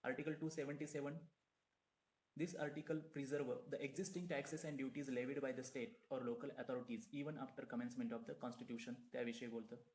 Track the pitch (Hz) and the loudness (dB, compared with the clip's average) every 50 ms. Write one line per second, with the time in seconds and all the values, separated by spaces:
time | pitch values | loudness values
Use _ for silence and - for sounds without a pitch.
0 | - 127 127 - 143 160 151 - 160 156 - 156 139 143 147 143 160 143 - 147 | 0 0 0 2 2 2 2 2 2 0 2 2 0 0 0 0 -2 0 0 0
1 | 139 143 156 165 - - _ _ _ _ _ _ _ _ _ _ _ _ _ _ | 0 0 -2 -2 -8 -10 _ _ _ _ _ _ _ _ _ _ _ _ _ _
2 | _ _ _ _ _ _ _ - 165 175 - - 151 143 147 151 156 - 156 156 | _ _ _ _ _ _ _ -2 -2 -2 0 0 0 0 0 -4 -2 0 0 0
3 | 151 - - 143 139 131 147 143 139 123 123 123 - - 139 - 143 143 - 175 | 0 -2 -2 -2 0 2 2 2 4 2 0 0 0 -2 -2 0 0 0 0 0
4 | 190 - - 180 180 175 160 139 139 - 160 156 165 156 147 131 135 131 120 147 | -2 0 0 -2 0 2 2 0 2 0 -2 -2 0 -2 0 2 0 0 0 0
5 | 143 135 127 120 123 131 139 139 135 131 127 131 127 - - 135 117 110 - - | 0 2 2 2 4 4 2 2 2 2 2 0 -4 -2 -2 -2 -2 -2 -4 -14
6 | - _ 139 127 123 120 117 117 143 139 135 127 120 - 127 123 123 - 117 110 | -4 _ 0 2 2 2 2 2 0 -4 -2 -2 0 2 2 0 2 0 -2 -2
7 | - - - 143 143 151 156 - 135 - - - 131 - 123 120 123 120 120 127 | -2 -2 -2 0 0 0 0 -2 -4 -4 -4 -6 -4 0 2 2 2 2 2 2
8 | 120 117 117 113 117 - - - 127 123 117 - 120 117 120 113 - 123 120 - | 2 2 2 0 0 -2 -4 -2 -2 -4 -2 -4 -4 -4 -4 -2 -2 -4 -4 -6
9 | - - - 127 120 117 117 - 127 117 117 117 110 - 120 120 - - | -6 -4 0 2 2 2 2 0 -4 -2 -2 -4 -4 -4 -8 -12 -12 -20